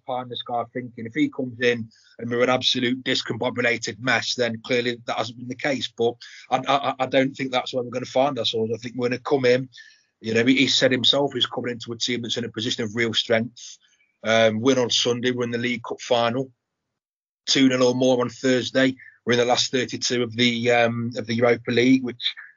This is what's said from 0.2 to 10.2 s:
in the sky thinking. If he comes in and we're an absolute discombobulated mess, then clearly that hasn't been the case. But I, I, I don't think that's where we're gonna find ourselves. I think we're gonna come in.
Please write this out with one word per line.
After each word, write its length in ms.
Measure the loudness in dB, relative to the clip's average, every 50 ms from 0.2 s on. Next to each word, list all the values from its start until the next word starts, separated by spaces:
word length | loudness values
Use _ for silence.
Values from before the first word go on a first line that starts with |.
in 80 | -8 -8
the 80 | -12 -12
sky 260 | -10 -6 -4 -4 -4 -6
thinking. 360 | -8 -10 -10 -10 -12 -12 -12 -6
If 80 | -2
he 140 | -2 -2 -2
comes 300 | -2 -4 -8 -6 -4 -2
in 300 | 0 0 0 0 -4 -10 _ _ _ _ _ -12
and 100 | -8 -4
we're 140 | 0 0 2
an 80 | 2
absolute 520 | 2 2 2 0 0 0 0 0 -2 -2 -2
discombobulated 960 | -4 -4 -2 -2 -4 -4 -4 -4 -4 -2 0 0 0 0 -2 -4 -8 -10 -6
mess, 360 | -2 0 0 0 0 -2 -2
then 260 | -2 -2 -2 -2 -4 -4
clearly 380 | -2 -2 0 0 -2 -4 -6 -6 -8
that 100 | -6 -4
hasn't 220 | -6 -6 -8 -12
been 80 | -12 -12
the 80 | -8
case. 320 | -6 -4 -4 -4 -4 -6 -6
But 260 | _ -2 -2 -2 -2 -4 -12 -20 -20 -18 -8 -2
I, 100 | -2 -2 0 2
I, 280 | 0 0 0 -2 -2 -2
I 60 | -2 0
don't 280 | 2 2 2 2 0
think 160 | -6 -6 -4
that's 220 | -2 -2 -4 -2 -4
where 100 | -6 -6
we're 60 | -6
gonna 160 | -6 -8 -6
find 320 | -2 0 2 2 2 0 -2
ourselves. 340 | -4 -2 -2 -2 -2 -2
I 60 | -4 -6
think 180 | -8 -8 -6
we're 140 | -4 -2 -2
gonna 100 | -2 -4
come 260 | -2 0 0 2 4
in. 240 | 4 4 4 2 -4 -12 -20 -20 -20 _ _ _ _ _ _